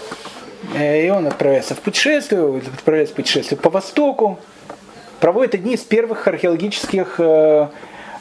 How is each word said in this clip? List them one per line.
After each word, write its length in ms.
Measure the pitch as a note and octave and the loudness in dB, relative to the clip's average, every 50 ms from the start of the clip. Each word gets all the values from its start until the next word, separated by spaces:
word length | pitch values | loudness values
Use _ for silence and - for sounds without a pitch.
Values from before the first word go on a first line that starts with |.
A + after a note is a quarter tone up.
| - - - - - - - - - - - - - - - | -14 -14 -14 -14 -16 -16 -18 -18 -18 -18 -16 -16 -12 -8 -4
э, 320 | C#3+ D3+ D3 D3+ D#3 E3 | -2 0 2 2 2 2
и 40 | F3+ | 2
он 160 | G3+ F#3+ D#3+ | 2 2 0
отправляется 480 | C#3+ - - D3 C#3 C3+ C3 - - E3 | -2 -2 0 2 2 4 2 0 -2 -6
в 60 | - | -6
путешествие, 840 | - G3+ - - - C#4+ D#4 C#4+ D4 - G#3 F#3 D#3 C#3 C3 C3 - B2+ C3 | -6 -4 -2 0 2 2 2 0 0 0 0 2 2 2 0 -2 -6 -8 -12
отправляется 400 | - - D#3 D#3 D#3 D3 D3 - | -4 0 0 2 2 0 0 -2
в 20 | |
путешествие 420 | - C3 - - C#3 B2 - D3 - | -4 -2 -2 -2 -2 -2 -2 0 0
по 120 | - E3 | 2 2
Востоку, 680 | E3+ F#3+ - - - D4 D4 C#4 - - A3+ G3+ F#3 - - - - - - - - - - - - - - - - - | 2 0 -2 -2 0 0 0 2 2 2 0 0 -2 -4 -12 -20 -20 -20 -18 -18 -18 -18 -20 -20 -20 -20 -20 -20 -2 0
проводит 340 | - E3 F3+ A#3 C4 - - | 2 2 4 4 2 2 0
одни 200 | F#3 F3 B3 B3 | -2 -2 -2 -4
из 60 | G#3+ | -4
первых 480 | - - G#3+ A3+ A3+ A3+ A3 - - G3 | -2 0 0 0 0 0 -4 -4 -2 -2
археологических, 840 | E3 D3+ - F3 E3+ D#3+ G3 G#3 - - - - G3 F#3+ F3+ - - - | -2 0 0 0 0 0 -2 -4 -4 -6 -6 -2 -2 -2 -2 -2 -2 0
э, 500 | E3+ D#3+ D#3 D#3 D#3 D#3 D3+ D3+ D3 D3 - - - - - - - - - - | 4 4 6 6 6 6 6 4 2 0 -4 -12 -20 -18 -18 -18 -18 -16 -16 -6